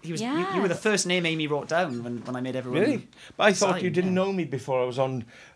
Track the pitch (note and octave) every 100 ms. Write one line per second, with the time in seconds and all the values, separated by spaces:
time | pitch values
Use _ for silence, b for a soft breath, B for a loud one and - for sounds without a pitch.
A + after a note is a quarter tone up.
0 | D#3+ D#3+ A#3 - - - F#3+ E3 A3 G3
1 | F3+ F3+ E3+ D#3+ D3+ D3 - E3 F3+ A#2+
2 | A#2+ A#2+ A#2+ B2+ B2+ B2+ B2 D3 A#3+ A#3
3 | - - B - G#3 F#3 G3 F3+ F3+ E3
4 | F#3 F#3 G3 F#3+ D3+ C3 C#3+ B2+ B2+ B2
5 | C3 C3 A2+ b b